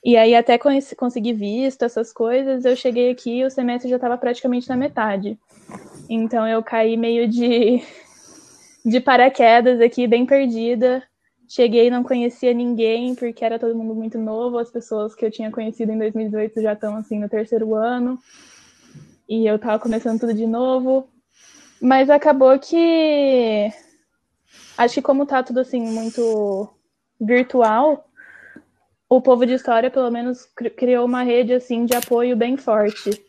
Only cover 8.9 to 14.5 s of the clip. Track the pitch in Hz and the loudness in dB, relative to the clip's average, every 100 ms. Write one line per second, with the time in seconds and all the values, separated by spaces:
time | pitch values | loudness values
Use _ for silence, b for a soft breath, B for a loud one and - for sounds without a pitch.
8.9 | 240 254 254 254 262 233 233 240 247 233 | 0 2 4 4 6 6 6 4 4 2
9.9 | 233 247 233 247 277 269 226 233 240 254 | 2 0 0 2 2 2 -2 -4 0 0
10.9 | 254 - _ _ _ _ - 240 233 233 | -2 -8 _ _ _ _ 0 2 4 4
11.9 | 247 247 247 240 247 254 240 240 233 220 | 2 -2 -2 -2 -2 -2 0 -2 0 0
12.9 | 226 247 247 240 233 226 226 233 226 220 | -2 -4 -6 -8 -4 -6 -4 -4 -4 -6
13.9 | 220 226 226 220 220 247 | -8 -8 -8 -6 -4 -4